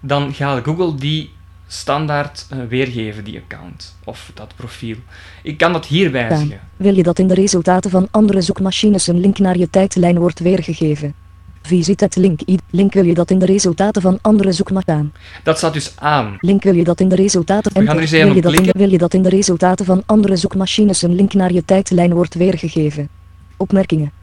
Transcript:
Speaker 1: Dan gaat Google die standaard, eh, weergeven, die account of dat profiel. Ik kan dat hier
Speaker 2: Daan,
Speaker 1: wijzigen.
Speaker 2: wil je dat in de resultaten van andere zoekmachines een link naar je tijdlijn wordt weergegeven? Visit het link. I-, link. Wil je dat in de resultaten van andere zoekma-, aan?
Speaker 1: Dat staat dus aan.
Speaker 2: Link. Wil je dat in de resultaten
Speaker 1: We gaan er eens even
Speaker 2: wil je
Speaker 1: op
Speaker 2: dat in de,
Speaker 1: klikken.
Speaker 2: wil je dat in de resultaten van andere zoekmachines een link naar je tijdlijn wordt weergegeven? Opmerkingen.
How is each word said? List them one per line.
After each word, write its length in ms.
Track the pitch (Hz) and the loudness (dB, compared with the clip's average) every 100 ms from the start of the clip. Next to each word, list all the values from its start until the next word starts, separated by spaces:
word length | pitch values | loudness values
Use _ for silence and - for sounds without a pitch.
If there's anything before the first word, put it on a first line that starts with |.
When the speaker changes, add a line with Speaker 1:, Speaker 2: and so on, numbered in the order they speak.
Speaker 1:
Dan 340 | 135 143 139 | -4 -4 -4
gaat 300 | 139 143 131 | -4 -4 -4
Google 300 | 123 160 180 | -4 -2 -2
die 360 | 147 139 156 151 - - - - | -4 -4 -6 -8 -18 -20 -20 -18
standaard, 800 | - - 143 156 147 147 - - | -14 -4 -4 -2 -4 -6 -12 -14
eh, 80 | 135 123 | -12 -6
weergeven, 560 | 123 131 120 110 104 | -4 -4 -4 -8 -10
die 140 | 104 - | -14 -16
account 520 | - - 90 - - - | -16 -18 -18 -20 -20 -20
of 260 | - 110 - | -18 -18 -18
dat 180 | - 107 - | -20 -20 -16
profiel. 400 | 120 - 117 110 - - - - | -18 -12 -12 -12 -16 -20 -20 -16
Ik 140 | - 151 | -14 -2
kan 140 | 165 | 0
dat 140 | 170 - | 0 -2
hier 260 | 156 190 | 0 0
Speaker 2:
Daan, 160 | 131 117 | 0 -2
Speaker 1:
wijzigen. 320 | 156 151 98 - - | -2 -4 -8 -18 -4
Speaker 2:
wil 180 | 190 190 | 0 2
je 60 | |
dat 160 | 165 - | 0 0
in 80 | 185 | 0
de 60 | |
resultaten 560 | 190 196 180 170 180 190 | 2 2 0 0 0 0
van 180 | 185 190 | -2 0
andere 300 | 220 214 190 | 2 2 2
zoekmachines 680 | 175 202 190 - 214 196 - | -2 -2 -4 0 2 2 0
een 140 | 175 | 2
link 180 | 190 196 | 2 2
naar 200 | 190 180 | 0 2
je 120 | 170 | 2
tijdlijn 480 | 190 196 - 175 175 | 2 2 2 2 2
wordt 220 | 170 160 | 0 0
weergegeven? 760 | 170 185 170 160 156 147 147 147 - - - - - | 0 0 -2 -4 -2 -2 -6 -10 -20 -20 -20 -20 -2
Visit 340 | 180 160 202 | 0 0 0
het 160 | 202 - | 0 2
link. 240 | 190 156 - | 0 0 -2
I-, 100 | 185 - | -4 -2
link. 220 | 175 196 | 0 0
Wil 120 | 196 | 2
je 100 | 175 | 2
dat 160 | 170 170 | 2 2
in 80 | 185 | 2
de 80 | 185 | 2
resultaten 560 | 196 190 165 202 214 | 2 0 0 0 0
van 160 | 185 185 | 0 0
andere 320 | 214 214 190 | 2 2 2
zoekma-, 300 | 170 196 190 | -2 -2 -4
aan? 280 | 185 156 147 - - - | -2 -2 -4 -8 -20 -8
Speaker 1:
Dat 140 | - 156 | -4 -2
staat 140 | 165 | -2
dus 200 | 151 - - | -4 -8 -6
aan. 400 | 147 147 107 98 | -2 -2 -2 -4
Speaker 2:
Link. 220 | 175 196 | 0 2
Wil 120 | 196 | 2
je 100 | 175 | 2
dat 160 | 170 170 | 2 2
in 80 | 185 | 2
de 60 | |
resultaten 580 | 185 190 185 160 202 214 | 2 2 0 0 -2 0
Speaker 1:
We 120 | 190 214 | 0 2
gaan 100 | 156 | 2
er 40 | |
eens 80 | 160 | 2
even 140 | 160 156 | 4 4
Speaker 2:
wil 80 | |
je 20 | 185 | 4
Speaker 1:
op 60 | |
Speaker 2:
dat 100 | 165 | 4
in 40 | 156 | 2
de, 60 | |
Speaker 1:
klikken. 180 | 185 185 | 2 2
Speaker 2:
wil 80 | 196 | 4
je 60 | 185 | 4
dat 160 | 170 | 2
in 80 | 185 | 2
de 60 | 185 | 2
resultaten 560 | 190 202 170 180 185 | 2 0 0 0 0
van 180 | 185 185 - | 0 0 2
andere 300 | 214 202 190 | 2 2 0
zoekmachines 680 | 196 190 190 - 208 185 | -2 -4 -4 2 2 2
een 120 | 175 | 0
link 200 | 175 202 | 2 2
naar 180 | 202 185 | 2 2
je 120 | 175 | 0
tijdlijn 480 | 165 190 196 180 175 | 2 0 2 2 2
wordt 220 | 175 175 | 2 0
weergegeven? 720 | 170 180 170 165 160 151 147 147 - - - - - | 0 0 0 -4 -2 -2 -4 -10 -12 -20 -20 -20 -10
Opmerkingen. 560 | 190 190 190 156 147 - | 0 0 0 -2 -4 -8